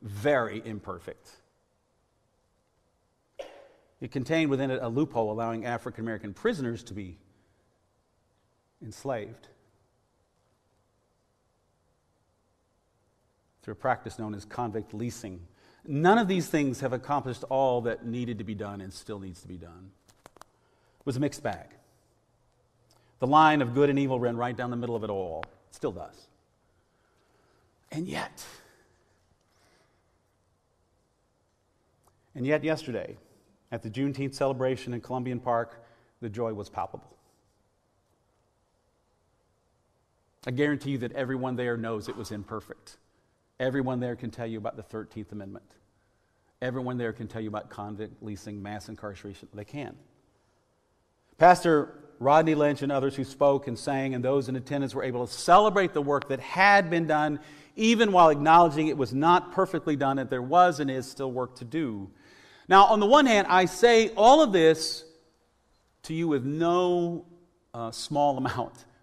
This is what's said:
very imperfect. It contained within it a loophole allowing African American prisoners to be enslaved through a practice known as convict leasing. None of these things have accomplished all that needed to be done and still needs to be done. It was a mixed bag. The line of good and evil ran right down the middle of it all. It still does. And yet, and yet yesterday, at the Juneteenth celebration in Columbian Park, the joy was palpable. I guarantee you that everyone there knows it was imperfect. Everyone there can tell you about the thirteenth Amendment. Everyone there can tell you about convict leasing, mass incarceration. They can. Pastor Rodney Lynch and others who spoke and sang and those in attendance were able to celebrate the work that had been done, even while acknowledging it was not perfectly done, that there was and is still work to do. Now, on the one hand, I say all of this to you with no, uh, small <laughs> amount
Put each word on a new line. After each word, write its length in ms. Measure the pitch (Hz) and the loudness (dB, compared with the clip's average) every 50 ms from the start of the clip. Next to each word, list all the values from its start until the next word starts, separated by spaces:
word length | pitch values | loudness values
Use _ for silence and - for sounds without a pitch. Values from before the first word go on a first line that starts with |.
very 600 | - 110 101 101 104 147 147 131 117 107 101 110 107 | -16 -14 -10 -4 0 0 2 2 0 -2 -6 -10 -10
imperfect. 720 | 117 107 98 - - 92 87 - - - - _ - - _ _ _ _ _ _ _ _ _ _ _ _ _ _ _ _ _ _ _ _ _ _ _ _ _ _ _ _ _ _ _ _ _ _ _ _ _ _ _ _ - - - - - - - _ _ _ _ _ _ | -10 -12 -12 -12 -12 -14 -12 -14 -16 -18 -18 _ -20 -20 _ _ _ _ _ _ _ _ _ _ _ _ _ _ _ _ _ _ _ _ _ _ _ _ _ _ _ _ _ _ _ _ _ _ _ _ _ _ _ _ -20 -20 -20 -20 -20 -20 -20 _ _ _ _ _ _
It 120 | 135 123 | -14 -10
contained 400 | - 139 123 - 160 165 160 147 | -8 -8 -4 -2 -2 0 0 0
within 180 | 135 135 139 135 | 0 -2 -2 -4
it 100 | 131 127 131 | -4 -4 -6
a 60 | 117 | -4
loophole 420 | 117 135 156 151 - 120 113 107 | -2 -2 -2 -2 -2 -2 -4 -2
allowing 340 | 107 113 113 113 113 113 107 | -4 -4 -6 -6 -6 -6 -6
African 380 | 120 120 117 - 127 107 - 113 | -6 -8 -8 -8 -10 -12 -10 -8
American 300 | 117 110 101 - 104 95 | -8 -8 -10 -10 -14 -10
prisoners 500 | - - 226 240 160 131 117 117 104 - | -6 -4 -4 -4 -4 -6 -8 -8 -8 -12
to 100 | - 90 | -14 -14
be 240 | 104 98 90 87 - _ _ _ _ _ _ _ _ _ _ _ _ _ _ _ _ _ _ _ _ _ _ _ _ _ _ _ _ _ _ _ _ - | -14 -14 -14 -16 -20 _ _ _ _ _ _ _ _ _ _ _ _ _ _ _ _ _ _ _ _ _ _ _ _ _ _ _ _ _ _ _ _ -18
enslaved 640 | 113 104 - - 139 131 110 107 - 113 - - - _ _ _ _ _ _ _ _ _ _ _ _ _ _ _ _ _ _ _ _ _ _ _ _ _ _ _ _ _ _ _ _ _ _ _ _ _ _ _ _ _ _ _ _ _ _ _ _ _ _ _ _ _ _ _ _ _ _ _ _ _ _ _ _ _ _ _ _ _ _ _ _ _ _ _ _ _ _ _ _ _ _ _ | -18 -16 -12 -8 -8 -8 -8 -8 -12 -16 -20 -20 -20 _ _ _ _ _ _ _ _ _ _ _ _ _ _ _ _ _ _ _ _ _ _ _ _ _ _ _ _ _ _ _ _ _ _ _ _ _ _ _ _ _ _ _ _ _ _ _ _ _ _ _ _ _ _ _ _ _ _ _ _ _ _ _ _ _ _ _ _ _ _ _ _ _ _ _ _ _ _ _ _ _ _ _
through 80 | - | -14
a 40 | 104 | -10
practice 440 | - - 131 120 - - 113 - - | -4 -2 -2 -2 -2 -4 -10 -12 -10
known 160 | 110 107 104 | -10 -10 -10
as 100 | 101 98 | -10 -12
convict 480 | - - - 120 117 107 113 104 - - | -12 -8 -8 -6 -6 -6 -8 -10 -10 -10
leasing. 540 | 107 120 120 117 - - 104 92 87 87 - _ _ _ _ _ _ - | -10 -8 -8 -10 -10 -14 -16 -16 -16 -20 -20 _ _ _ _ _ _ -10
None 320 | - 143 143 160 180 208 233 | -6 -2 2 4 4 4 4
of 80 | 226 | 2
these 200 | 180 196 180 151 | 2 0 -2 -2
things 340 | - - 156 143 135 123 - | -2 -2 0 0 -2 -2 -4
have 120 | 135 127 123 | -4 -4 -4
accomplished 500 | 123 - - 147 139 127 131 120 - - | -6 -4 -4 -4 -4 -4 -6 -10 -10 -8
all 360 | - 135 135 135 131 123 120 | -4 -2 0 0 0 0 -2
that 240 | 117 117 110 - - | -2 -4 -6 -6 -6
needed 320 | 117 113 123 123 117 117 | -8 -6 -6 -6 -6 -8
to 60 | 101 110 | -8 -10
be 100 | 101 107 | -10 -10
done 280 | 101 104 101 101 101 | -10 -10 -10 -12 -12
and 120 | 95 98 98 | -14 -16 -16
still 240 | - - - 110 | -16 -14 -14 -12
needs 240 | 101 95 95 85 - | -12 -12 -14 -16 -16
to 60 | - | -18
be 100 | - 92 | -18 -18
done. 340 | 87 85 85 85 90 92 95 - _ _ _ _ _ - - _ | -16 -18 -20 -20 -20 -20 -20 -20 _ _ _ _ _ -20 -20 _
It 680 | - - _ _ _ _ _ _ _ _ _ _ _ - | -20 -20 _ _ _ _ _ _ _ _ _ _ _ -8
was 120 | 143 123 | -6 -4
a 20 | 127 | -4
mixed 220 | 147 143 - - | -4 -4 -6 -6
bag. 280 | - 110 98 82 - - - - _ _ _ _ _ _ _ _ _ _ _ _ _ _ _ _ _ _ _ _ _ _ _ _ _ _ _ _ | -8 -8 -8 -10 -14 -20 -20 -20 _ _ _ _ _ _ _ _ _ _ _ _ _ _ _ _ _ _ _ _ _ _ _ _ _ _ _ _
The 60 | 131 | 0
line 380 | 127 143 156 156 156 151 147 135 | 4 6 6 6 6 6 4 0
of 100 | 117 120 | 0 2
good 160 | 139 143 143 | 2 2 2
and 80 | 139 | 2
evil 220 | 139 139 131 131 123 | 0 0 -2 -2 -2
ran 180 | 120 120 117 | -2 -2 -2
right 180 | 117 120 123 120 | -4 -4 -6 -6
down 140 | 127 127 120 | -6 -8 -8
the 80 | 123 | -6
middle 180 | 120 120 120 117 | -6 -6 -6 -6
of 80 | 110 107 | -6 -6
it 60 | 104 | -6
all. 340 | 101 98 92 87 80 78 - - _ _ _ _ | -6 -6 -8 -8 -10 -12 -14 -16 _ _ _ _
It 20 | - | -12
still 180 | - - 135 | -10 -8 -8
does. 360 | 95 87 76 - - - - _ _ _ _ _ _ _ _ _ _ _ _ _ _ _ _ _ _ _ _ _ _ _ _ _ _ _ _ _ _ _ _ _ | -8 -10 -14 -18 -20 -20 -20 _ _ _ _ _ _ _ _ _ _ _ _ _ _ _ _ _ _ _ _ _ _ _ _ _ _ _ _ _ _ _ _ _
And 160 | - 156 175 | -10 -10 -8
yet, 380 | 190 - 151 - - - - - - - - - _ _ _ _ _ _ _ _ _ _ _ _ _ _ _ _ _ _ _ _ _ _ _ _ _ _ _ _ _ _ _ _ _ _ _ _ _ _ _ _ _ _ _ _ _ _ _ _ _ _ _ _ _ _ _ _ _ _ _ _ _ _ _ _ _ _ _ _ _ _ _ _ _ - | -8 -8 -8 -10 -10 -14 -18 -20 -20 -20 -20 -20 _ _ _ _ _ _ _ _ _ _ _ _ _ _ _ _ _ _ _ _ _ _ _ _ _ _ _ _ _ _ _ _ _ _ _ _ _ _ _ _ _ _ _ _ _ _ _ _ _ _ _ _ _ _ _ _ _ _ _ _ _ _ _ _ _ _ _ _ _ _ _ _ _ -10
and 100 | - 123 | -6 -2
yet 180 | 135 151 151 151 | 0 0 0 0
yesterday, 540 | 156 156 151 - 143 117 101 82 - - - _ _ _ _ _ _ _ _ _ _ | -2 -4 -4 -4 -6 -8 -8 -8 -10 -14 -18 _ _ _ _ _ _ _ _ _ _
at 100 | 120 117 | -10 -10
the 80 | - 113 | -10 -8
Juneteenth 460 | 101 127 139 139 131 131 139 135 135 | -6 -4 -4 -4 -4 -4 -6 -6 -4
celebration 580 | - 143 135 135 123 131 131 131 123 - 127 120 | -2 -2 -2 -2 -2 -2 -2 -2 -4 -6 -8 -8
in 80 | 117 | -8
Columbian 380 | - - 131 127 123 127 123 120 | -8 -6 -6 -6 -6 -6 -8 -6
Park, 440 | 120 127 120 117 117 - - - - - _ _ _ _ _ _ | -2 -2 0 0 -2 -4 -10 -20 -20 -20 _ _ _ _ _ _
the 80 | 120 113 | -12 -10
joy 240 | 98 117 120 113 110 | -6 -6 -6 -4 -6
was 160 | 104 101 - | -8 -10 -10
palpable. 480 | - 104 90 - - - - - _ _ _ _ _ _ _ _ _ _ _ _ _ _ _ _ _ _ _ _ _ _ _ _ _ _ _ _ _ _ _ _ _ _ _ _ _ _ _ _ _ _ _ _ _ _ _ _ _ _ _ _ _ _ _ _ _ _ _ _ _ _ _ _ _ _ - | -10 -10 -10 -10 -10 -16 -20 -20 _ _ _ _ _ _ _ _ _ _ _ _ _ _ _ _ _ _ _ _ _ _ _ _ _ _ _ _ _ _ _ _ _ _ _ _ _ _ _ _ _ _ _ _ _ _ _ _ _ _ _ _ _ _ _ _ _ _ _ _ _ _ _ _ _ _ -8
I 60 | 131 | -6
guarantee 400 | 123 131 147 147 147 139 - 139 | -2 0 0 0 0 -2 -4 -6
you 80 | 139 127 | -6 -4
that 120 | 123 120 - | -6 -6 -6
everyone 420 | 139 131 123 135 127 127 131 123 | -6 -6 -4 -4 -4 -4 -4 -4
there 200 | 120 123 123 120 | -4 -4 -4 -4
knows 320 | 117 113 113 113 107 98 | -4 -4 -6 -6 -6 -8
it 80 | - - | -10 -10
was 160 | - 110 - | -10 -10 -10
imperfect. 640 | 113 107 98 - 113 107 - - - - _ - - _ _ _ _ _ _ _ _ _ _ _ _ - | -10 -12 -12 -10 -12 -12 -12 -14 -18 -20 _ -20 -20 _ _ _ _ _ _ _ _ _ _ _ _ -6
Everyone 400 | 127 131 127 139 131 131 127 123 | -4 -2 -2 -2 -2 -2 -4 -4
there 160 | 123 123 120 | -4 -6 -6
can 140 | 120 - 113 | -8 -10 -10
tell 160 | - - 120 | -10 -10 -10
you 140 | 113 113 110 | -8 -8 -8
about 180 | 104 117 - | -8 -10 -10
the 60 | 110 101 | -12 -12
thirteenth 480 | - - 110 107 - - 113 104 - | -12 -12 -12 -12 -12 -12 -14 -14 -12
Amendment. 340 | - 104 98 98 98 98 - _ _ _ _ _ _ _ _ _ _ _ _ _ _ _ _ _ _ _ | -12 -14 -14 -14 -16 -18 -20 _ _ _ _ _ _ _ _ _ _ _ _ _ _ _ _ _ _ _
Everyone 360 | 123 127 123 131 127 123 123 | -6 -6 -4 -4 -6 -6 -4
there 160 | 120 120 113 107 | -4 -4 -4 -6
can 140 | - 117 | -8 -10
tell 140 | 104 - 113 | -10 -10 -8
you 80 | 110 107 | -8 -8
about 200 | 104 107 101 - | -8 -8 -10 -12
convict 520 | - - 104 104 107 98 107 107 113 - | -12 -12 -12 -10 -10 -10 -12 -12 -14 -14
leasing, 400 | 117 107 104 92 - 107 104 104 | -12 -12 -12 -12 -12 -14 -14 -12
mass 260 | 98 101 104 101 - - | -12 -12 -12 -12 -12 -14
incarceration. 600 | 110 - - 104 98 - - 104 98 - - - - | -14 -14 -12 -12 -12 -14 -14 -16 -16 -16 -20 -18 -16
They 120 | 101 104 | -16 -16
can. 320 | - - 147 139 - - - - _ _ _ _ _ _ _ _ _ _ _ _ _ _ _ _ _ _ _ _ _ _ _ _ _ _ - | -14 -12 -12 -12 -12 -14 -18 -20 _ _ _ _ _ _ _ _ _ _ _ _ _ _ _ _ _ _ _ _ _ _ _ _ _ _ 6
Pastor 640 | 160 180 180 180 - 170 160 147 139 - - - - - - - | 8 8 8 6 4 4 4 4 2 -2 -8 -18 -20 -20 -12 -2
Rodney 360 | 117 135 147 160 160 160 156 | 2 4 6 6 6 4 4
Lynch 260 | 147 147 147 143 135 | 2 2 2 0 0
and 100 | 139 139 | -4 -4
others 240 | 139 135 131 139 135 | -2 -2 -2 -2 -2
who 80 | - 131 | -4 -8
spoke 440 | - - - 143 143 139 139 - | -8 -2 2 4 4 4 2 -2
and 100 | 135 120 | -6 -8
sang 380 | 113 - 143 139 135 135 135 131 | -8 -6 -4 -4 -4 -4 -4 -4
and 80 | 120 120 | -2 -2
those 260 | 127 139 143 131 127 | 0 0 0 -2 -4
in 60 | 131 | -6
attendance 400 | 127 123 - 151 143 139 127 110 | -8 -6 -6 -4 -4 -4 -4 -6
were 80 | 135 - | -6 -6
able 240 | 131 120 123 123 | -4 -4 -6 -6
to 40 | 113 | -8
celebrate 600 | - - - - 175 196 208 214 185 202 190 170 - | -8 -2 4 8 8 8 8 6 4 2 2 0 0
the 80 | 151 | -2
work 280 | 143 139 143 139 - - | 0 0 0 0 -2 -4
that 100 | 135 131 | -6 -6
had 500 | - - - 175 190 202 202 202 190 160 | -6 -4 2 4 6 8 8 6 4 2
been 160 | 175 170 165 | 0 0 0
done, 340 | 151 151 151 151 151 151 143 - - - - - - _ | 0 0 0 0 0 -2 -6 -10 -14 -20 -20 -20 -14 _
even 360 | - 220 226 233 214 233 208 | 0 2 4 4 4 4 6
while 180 | 190 180 170 160 | 8 8 8 8
acknowledging 580 | 151 143 143 160 160 170 175 165 135 151 156 | 8 6 6 8 8 8 8 8 4 2 0
it 100 | 156 139 | 0 0
was 160 | 147 131 104 117 | -2 -2 -2 0
not 380 | 135 151 165 175 180 180 - | 2 4 4 4 4 2 0
perfectly 440 | - - 190 175 - 160 - 160 151 | -2 -2 0 0 -2 -4 -2 -2 -2
done, 200 | 135 139 135 135 | 0 0 0 0
that 140 | 139 131 113 | -2 -4 -4
there 120 | 135 127 | -4 -6
was 380 | 123 131 156 180 180 180 156 135 | -2 2 6 6 6 6 4 0
and 100 | 151 135 | -2 -4
is 180 | 131 131 123 | -4 -4 -6
still 240 | - - - 139 131 | -8 -8 -8 -6 -6
work 260 | 123 127 127 123 127 | -4 -4 -6 -6 -8
to 80 | - 127 | -14 -12
do. 440 | 117 131 165 160 127 110 101 98 90 - _ _ - - - - - - - _ | -8 -6 -4 -4 -4 -6 -8 -10 -12 -16 _ _ -20 -20 -20 -20 -20 -20 -14 _
Now, 180 | - 185 196 202 | 6 8 10 10
on 140 | - 220 208 | 8 6 4
the 60 | 208 | 4
one 220 | 202 262 302 285 | 6 6 6 6
hand, 200 | 254 226 202 190 - | 6 4 4 4 4
I 160 | 175 185 185 | 4 4 4
say 440 | 175 - - 233 240 233 226 226 226 226 | 2 2 4 6 6 6 6 4 2 4
all 240 | - 208 240 269 311 | 6 8 10 10 10
of 100 | 311 240 | 8 6
this 540 | 196 180 160 160 160 160 - - - - - - - _ _ _ _ _ _ _ _ _ _ _ _ _ _ _ _ _ - | 6 6 6 6 6 4 0 -6 -8 -10 -14 -18 -20 _ _ _ _ _ _ _ _ _ _ _ _ _ _ _ _ _ -12
to 100 | - 160 | -8 -4
you 140 | 160 170 | -2 0
with 160 | 165 147 135 120 | 0 0 0 0
no, 800 | 139 147 160 170 170 175 180 180 180 180 175 175 170 170 165 - - - - _ _ _ _ _ _ - | -2 -2 0 2 2 4 4 2 2 2 2 0 -2 -4 -6 -10 -14 -20 -20 _ _ _ _ _ _ -12
uh, 180 | 120 113 113 | -10 -8 -8
small 460 | 113 - - - 151 147 147 143 139 | -8 -10 -10 -4 0 2 2 2 2
<laughs> 20 | 131 | 0
amount 460 | 131 131 - 123 117 - - - - - _ _ | -2 -4 -4 -4 -6 -6 -10 -16 -20 -20 _ _